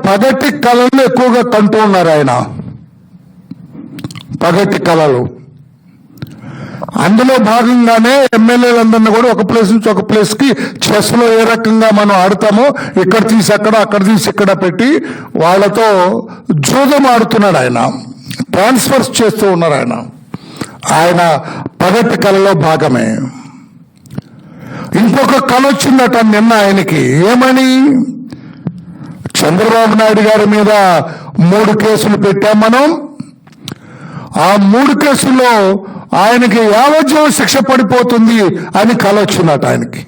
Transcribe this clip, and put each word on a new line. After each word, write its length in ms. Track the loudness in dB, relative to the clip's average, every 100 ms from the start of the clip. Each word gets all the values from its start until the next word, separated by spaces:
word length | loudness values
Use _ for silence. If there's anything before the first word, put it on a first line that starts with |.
| 0
పగటి 440 | 0 0 0 -4 -2 0
కళలు 360 | 2 2 2 2
ఎక్కువగా 340 | 2 2 0 0 0
కంటూ 240 | 2 2 2
ఉన్నారు 240 | 2 2 2
ఆయన, 160 | 0 -2 -4 -12 -16 -18 -20 _ _ -20 -20 -20 -20 -20 -20 -20 -18 -16 -16 -16 -14 -4
పగటి 360 | -2 0 0 -2 0
కళలు. 340 | 0 0 0 -4 -10 -20 -20 -20 _ _ _ _ -18 -18 -18 -20 -18 -16 -14 -8 -2 2
అందులో 300 | 2 2 2 2
భాగంగానే 640 | 2 2 2 4 4 4 2 2 2
ఎమ్మెల్యేలందరినీ 720 | 2 2 2 2 2 2 2 2
కూడా 120 | 2
ఒక 100 | 0 0
ప్లేస్ 220 | 0 2
నుంచి 160 | 0 0
ఒక 100 | -2 -2
ప్లేస్కి 400 | -2 0 -2 -2 -2 -8 -8 -2
చెస్లో 400 | -2 0 0 2 2
ఏ 20 | 0
రకంగా 400 | 0 0 2 2 2
మనం 160 | 2 2
ఆడతామో, 420 | 2 0 0 2 0 -2 -6 -2
ఇక్కడ 180 | 0 0 2
తీసి 200 | 0 2 0
అక్కడ, 180 | 0 0 0
అక్కడ 160 | 0 2
తీసి 180 | 0 -2
ఇక్కడ 180 | -2 -2 0
పెట్టి 260 | -2 -2 -2 -2 -4 -14 -10 -2
వాళ్ళతో 440 | 0 2 0 0 0 2 0 -2 -8 -18 -6 -2 0
జూదం 380 | 0 2 2 2
ఆడుతున్నాడు 460 | 2 0 0 0 0
ఆయన, 160 | -2 -2 -4 -6 -14 -20 -16 -12 -4
ట్రాన్స్‌ఫర్స్ 580 | 0 2 0 0 -2 -2 -2
చేస్తూ 260 | -2 0 -2 0
ఉన్నారు 200 | -2 -2
ఆయన. 160 | -4 -8 -12 -20 -20 -20 -20 -18 -18 -14 -4 0
ఆయన 220 | 2 2 0 -2 -6 -14 -14 -4
పగటి 360 | 0 0 0 0 0
కళలో 280 | 2 2 0 0
భాగమే. 400 | 0 0 -2 -2 -6 -8 -14 -20 -20 -20 -20 -20 _ -16 -16 -16 -20 -20 -20 -18 -16 -8 -2
ఇంకొక 420 | 0 0 0 0 0
కళ 120 | 0 0
వచ్చిందట 460 | 0 2 2 2 2 2 2
నిన్న 180 | 2 2
ఆయనకి. 400 | 2 0 -2 -2 0 0 2
ఏమని? 380 | 2 2 2 2 2 2 0 -4 -10 -16 -18 -20 -14 -14 -14 -20 -20 -20 -18 -10 -2
చంద్రబాబు 540 | 0 2 2 2 2 2
నాయుడు 240 | 2 2 2
గారి 180 | 2 2 2
మీద 160 | 2 4 4 2 -2 -12 -4 0 2
మూడు 220 | 2 2 0
కేసులు 340 | 0 0 0 0 0
పెట్టాం 320 | 0 2 2 2
మనం, 200 | 2 0 -2 -10 -18 -20 -20 -20 -20 -20 -18 -20 -20 -20 -18 -10 0 2
ఆ 20 | 4 4
మూడు 200 | 4 2 2
కేసుల్లో 480 | 0 0 2 2 2 2 2 -2 -8 -18 -6 0
ఆయనకి 380 | 2 2 2 2 2
యావజ్జీవ 500 | 2 2 2 2 0 0 0
శిక్ష 180 | -2 -2 0
పడిపోతుంది 680 | 0 0 0 0 2 2 2 0 -2 -4 -2
అని 140 | 0 0
కళ 120 | 0 0
వచ్చిందట 420 | 0 0 0 0 -2
ఆయనకి. 300 | -4 -6 -12